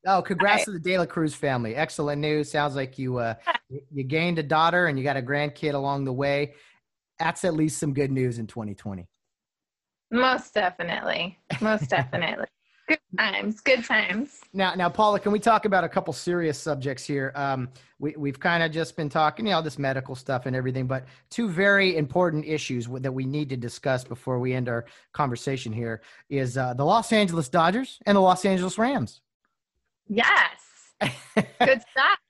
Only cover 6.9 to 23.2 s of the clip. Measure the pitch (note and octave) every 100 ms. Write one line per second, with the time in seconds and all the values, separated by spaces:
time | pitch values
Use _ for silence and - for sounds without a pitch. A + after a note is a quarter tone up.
6.9 | _ _ _ E3 - F#3 D#3 D#3 - D#3
7.9 | C3+ C3+ C3 B2+ A#2 A2 - G#2+ G2 G#2+
8.9 | F#2+ F2+ _ _ _ _ _ _ _ _
9.9 | _ _ A#3 C4 B3 - G#3+ F#3 - E3+
10.9 | - - - F3 - _ - G#3+ G#3+ C#3+
11.9 | F#3 C3 F3 E3 - - _ _ _ -
12.9 | D#4 _ F3+ G#3+ G3 G3+ A3 - C4 A#3
13.9 | G#3+ G3 G3+ C#4+ - - F#3+ F#3 F3 F3
14.9 | F3+ G#3+ G3+ G#3 G#3 A#3 A3 G#3+ F#3+ E3+
15.9 | G3 F3 C#3+ - F3 D#3+ C3+ D#3+ C#3+ C3+
16.9 | B2+ - C#3 C3+ C#3 C#3 C3+ B2+ - _
17.9 | _ D3 D3+ C#3+ - F3+ E3+ E3 D#3 D#3+
18.9 | - D3+ E3 D3+ D3+ A3 F3 D#3+ C3 C3+
19.9 | C3+ C3 B2+ - C3 C3 B2+ B2+ C3 B2+
20.9 | C3 C3 - _ - A3+ E3 G3+ G3 F#3+
21.9 | D#3+ C#3+ F3 F3+ D3+ D3 D3+ - B2 A#2
22.9 | B2+ C3 C3